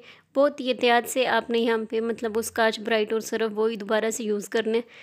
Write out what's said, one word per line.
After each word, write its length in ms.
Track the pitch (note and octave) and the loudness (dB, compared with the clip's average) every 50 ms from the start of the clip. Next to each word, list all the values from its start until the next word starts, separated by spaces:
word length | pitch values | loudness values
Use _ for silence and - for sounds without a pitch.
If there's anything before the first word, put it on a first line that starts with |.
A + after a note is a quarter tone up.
| - - - - _ _ - | -4 -14 -20 -20 _ _ 2
बहुत 260 | C4+ C#4 D4 C#4+ C#4+ | 2 2 2 2 0
ही 80 | B3 B3+ | -2 -2
एहतियात 380 | B3 - B3+ A#3+ A#3 A#3+ A#3 | 0 2 4 4 4 4 2
से 180 | A#3+ - C4+ B3 | 0 0 0 2
आपने 320 | A#3+ A3+ A3+ A3+ - A#3 A3+ | 2 2 0 0 0 0 0
यहाँ 200 | A3+ A#3 A3+ A3 | 2 2 0 0
पे, 200 | A3 A3 A#3 A3 | -2 -4 -4 -2
मतलब, 360 | A3+ A#3 A#3 A3+ A#3+ A3+ G#3 | -2 -2 -4 -4 -4 -4 -4
वो 60 | A#3 | -4
स्कॉच 380 | A3 - - - A3+ A3 A3 A3+ | -4 -4 0 2 2 2 2 -2
ब्राइट 320 | G#3 A#3 A#3 A3 G#3+ G#3+ | -2 0 0 0 0 0
और 80 | A3+ A3 | -2 -4
सर्फ 300 | G#3+ - A#3 A3 A3+ A3 | -4 -4 -4 -2 -2 -2
वो 140 | G#3+ G#3+ A3 | 0 0 0
ही 100 | A3+ A#3 | 0 0
दोबारा 340 | G3+ G#3 G3 A3 G#3+ G#3+ A3+ | -2 -4 -2 0 0 0 -2
से 140 | A3 - A3+ | -4 -4 -4
यूज़ 240 | G#3 G#3 G#3 F#3+ - | -4 -4 -4 -4 -4
करना 260 | - A3+ A3 A3 A3 | -2 -2 0 0 0
है। 80 | A#3 A#3+ - - - | -2 -2 -6 -14 -20